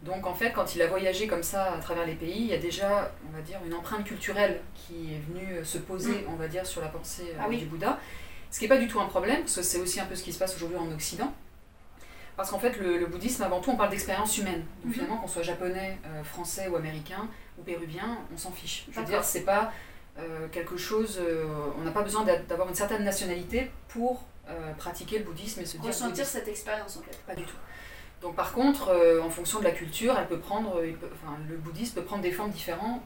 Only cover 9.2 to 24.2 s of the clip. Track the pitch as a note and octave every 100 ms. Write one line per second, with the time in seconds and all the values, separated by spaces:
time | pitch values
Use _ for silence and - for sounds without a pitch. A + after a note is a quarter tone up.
9.2 | F#3+ D4 D#4 F#3+ F3 F3 F3+ - F#3+ F#3
10.2 | - - F#3 D#3+ E3 F3 E3 D#3 - E3+
11.2 | C4+ - - - - - - - - -
12.2 | - - F#3+ G3+ A#3+ G#3 F#3 E3+ E3+ F3+
13.2 | A3 - G3 F3+ - A#3 G3+ G3 - F#3+
14.2 | G#3+ - G3 E3+ D#3+ - A#3+ A#3 D4 A3+
15.2 | F#3+ F3 E3+ F3 F3+ F#3 G3 G3 D3+ D#3
16.2 | D3+ - F3 - F#3+ E3+ D#3 D#3 D3+ F#3
17.2 | A3 - - - D#3+ E3+ E3 E3 G#3+ A#3
18.2 | - E3 F#3 F3+ E3 - - - D#3 G3+
19.2 | - F3 F#3+ G3+ A3 - - - - -
20.2 | E3 D#3+ D#3+ E3+ E3+ F3 - G#3+ A3 F#3
21.2 | E3+ E3 D#3 D3+ D3 C#3+ D#3+ - G3 -
22.2 | G#3 E3+ - E3+ F3+ F3 G3+ G#3+ G3+ F#3+
23.2 | F#3+ F3 F3 A3+ C4 - - A#3 A#3+ B3